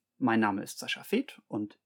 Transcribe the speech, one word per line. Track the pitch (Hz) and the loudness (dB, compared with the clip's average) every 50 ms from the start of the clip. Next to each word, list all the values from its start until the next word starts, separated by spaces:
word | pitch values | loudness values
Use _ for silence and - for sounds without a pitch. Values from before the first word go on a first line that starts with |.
| _ _ _ - | _ _ _ 0
Mein | 135 120 113 110 | 2 4 4 4
Name | 110 104 98 101 | 4 4 2 0
ist | - - - - | -4 -8 -8 -8
Sascha | 123 - - - - | -4 -4 -4 -4 -2
Feth | - 202 262 - - - - _ | 0 0 0 0 -2 -8 -20 _
und | - 127 107 107 104 - _ _ | -6 -4 -4 -4 -4 -8 _ _